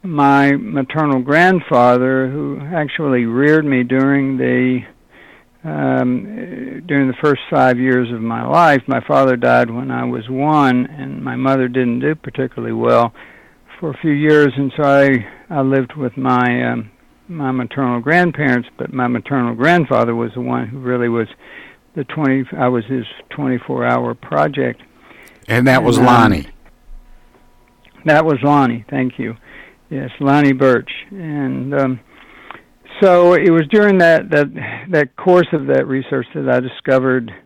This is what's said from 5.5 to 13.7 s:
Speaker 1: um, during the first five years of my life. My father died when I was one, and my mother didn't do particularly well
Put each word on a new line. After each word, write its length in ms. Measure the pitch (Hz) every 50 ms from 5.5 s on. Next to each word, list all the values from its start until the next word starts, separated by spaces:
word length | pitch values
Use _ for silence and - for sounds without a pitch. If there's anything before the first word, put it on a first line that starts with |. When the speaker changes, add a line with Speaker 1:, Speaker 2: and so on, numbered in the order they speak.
| _ _ -
Speaker 1:
um, 1200 | 156 151 147 143 135 131 131 127 123 123 127 196 208 214 - - - - - - - - - 160
during 220 | 175 135 139 139
the 100 | 131 120 -
first 200 | - 151 139 - - -
five 280 | 170 143 131 127 123
years 340 | 120 127 131 127 127 123 113 120
of 80 | 113
my 260 | 110 113 113 117 120
life. 340 | 123 143 165 170 160 143 131 -
My 140 | - 131 120 113
father 300 | - 147 135 135 135 127
died 340 | 120 123 123 120 123 120 117
when 220 | 113 120 131 135
I 140 | 127 123 123
was 240 | 123 123 123 107 117
one, 560 | 131 131 143 151 156 151 139 131 127 123 127
and 380 | 135 156 147 135 135 139 - 139
my 120 | 135 123
mother 320 | 123 131 135 135 135 127
didn't 320 | 123 123 131 127 120 117 123
do 160 | 131 147 156
particularly 580 | 156 - 139 - - 135 123 - - 117 117 113
well 400 | 113 117 120 120 117 117 117 - - - - - - - _ _ _ _ _